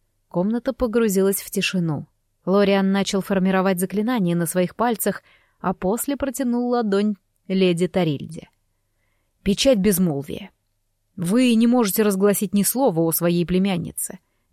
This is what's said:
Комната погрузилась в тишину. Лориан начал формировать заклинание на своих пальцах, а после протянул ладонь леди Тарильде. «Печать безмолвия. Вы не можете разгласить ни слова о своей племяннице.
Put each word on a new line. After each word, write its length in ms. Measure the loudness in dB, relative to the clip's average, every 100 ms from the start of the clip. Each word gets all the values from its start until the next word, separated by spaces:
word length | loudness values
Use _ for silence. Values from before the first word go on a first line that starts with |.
| _ _ _
Комната 440 | -4 -2 -2 -4
погрузилась 680 | -2 0 2 2 2 0 0
в 100 | -6
тишину. 560 | -6 -4 -2 -2 -4 -8 _ _ _ -2
Лориан 460 | 2 2 2 2
начал 300 | 0 0 -4
формировать 580 | -2 0 2 2 0 0
заклинание 560 | -2 -2 -2 0 0 0
на 100 | -2
своих 300 | -2 -2 0
пальцах, 460 | -2 -2 -4 -6 _ _ _ _
а 120 | -6
после 440 | -4 -2 -2 -4 -4
протянул 520 | -4 -4 -2 -2 0
ладонь 460 | 0 0 0 0 -2 _ _ -4
леди 400 | 2 2 2 0
Тарильде. 600 | 0 0 -2 -6 -16 -18 _ _ _ _ _ _ _ _ _
«Печать 340 | -2 2 4 4
безмолвия. 760 | 4 2 0 -2 -6 -12 -14 _ _ _ _ _ _ -8
Вы 380 | -2 2 4 4
не 120 | 4
можете 360 | 4 2 2
разгласить 500 | 0 2 2 2 0
ни 100 | 0
слова 360 | 0 2 0 2
о 100 | 0
своей 340 | 0 0 0 0
племяннице. 720 | 0 0 -2 -6 -10 -12 -12 _ _ _